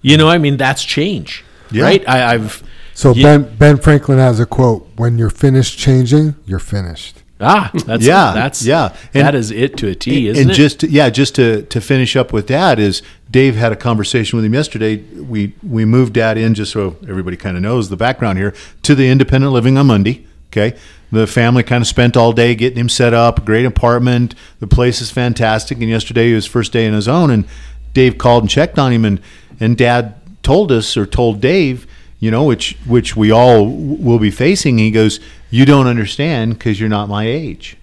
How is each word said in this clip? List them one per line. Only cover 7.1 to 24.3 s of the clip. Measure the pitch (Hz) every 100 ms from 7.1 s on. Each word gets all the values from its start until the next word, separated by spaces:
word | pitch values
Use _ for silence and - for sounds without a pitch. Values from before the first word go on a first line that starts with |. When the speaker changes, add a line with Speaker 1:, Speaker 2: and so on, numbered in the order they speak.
| - _ _
Speaker 1:
Ah, | 110 202 190 165 -
that's | 117 117
Speaker 2:
Yeah, | 185 151
Speaker 1:
that's | 98 127 -
Speaker 2:
yeah. | 113 156 113 - -
And | 131 139
Speaker 1:
that |
is | 143 107
it | 107 135 -
to | 101
a | 92
T, | - 139 113
Speaker 2:
and | 120
Speaker 1:
isn't | 131
it? |
Speaker 2:
just | 98 147 -
to, | 160
yeah, | 147 135
just | 110 139
to, | - 120 107
to | 104 120
finish | 104 135 123
up | 131 123
with | 110 98
that | 135 185 117
is | 104 92 - - -
Dave | 127 135 110
had | 117
a | 107
conversation | 123 110 101 123 110 117
with |
him | 107
yesterday. | 120 151 110 110 107 - -
We, | 131 110 101 -
we | 208 113
moved | 110 120 123
Dad | 110 110 110
in, | 113
just | 110 104
so | 110 98 80 -
everybody | 95 90 90
kinda | 104 90
knows | 98 123 98
the | 92
background | 117 131 113 92
here, | 101 - - -
to | -
the | 139 135
independent | 135 131 131 139
living | 127 117 135
on | 139
Monday. | 110 98 131 - _ -
Okay, | - 107 127 - - _
the | 110 107
family | - 117 123
kinda | 117 123
spent | 113 - 120 120
all | 117
day | 117 120
getting | 117 127 120
him | 120
set | - 120
up, | 117 117 113
great | 104 110 123
apartment. | - 120 120 123 123 120